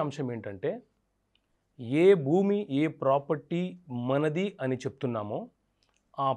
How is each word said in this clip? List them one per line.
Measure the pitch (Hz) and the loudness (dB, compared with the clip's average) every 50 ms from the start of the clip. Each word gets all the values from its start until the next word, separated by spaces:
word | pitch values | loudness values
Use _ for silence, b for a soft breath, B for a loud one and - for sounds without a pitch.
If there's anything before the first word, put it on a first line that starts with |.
| 156 | 2
అంశం | 147 131 - 139 123 120 | 0 -2 -4 -4 -4 -4
ఏంటంటే, | 113 101 107 101 92 - 151 202 247 - _ _ _ _ _ _ _ _ _ _ _ _ _ _ _ _ _ _ - 123 113 131 156 175 | -6 -8 -8 -8 -4 -4 -4 -4 -4 -8 _ _ _ _ _ _ _ _ _ _ _ _ _ _ _ _ _ _ -12 -6 -2 2 6 6
ఏ | 190 202 175 139 | 6 6 6 4
భూమి, | 135 156 190 196 196 202 202 208 - 135 139 | 2 2 4 4 4 2 0 0 0 0 0
ఏ | 156 160 151 - 139 | 0 0 -2 0 2
ప్రాపర్టీ | 135 135 143 139 - 160 147 - - 170 170 180 185 180 - - - 123 120 120 127 | 2 2 2 2 0 -4 -4 -4 -4 -4 -4 -4 -4 -8 -12 -14 -10 -8 -4 -2 0
మనది | 135 143 151 156 147 175 196 202 185 - 135 | 2 2 2 0 0 0 -2 -4 -4 -4 -4
అని | 131 131 127 - | -4 -4 -4 -4
చెప్తున్నామో, | 127 - - - 123 117 110 104 104 110 160 226 247 _ _ _ _ _ _ _ _ _ _ _ _ _ - 139 | -8 -8 -6 -6 -4 -4 -4 -4 -6 -6 -8 -8 -10 _ _ _ _ _ _ _ _ _ _ _ _ _ -2 -2
ఆ | 135 131 | -2 -2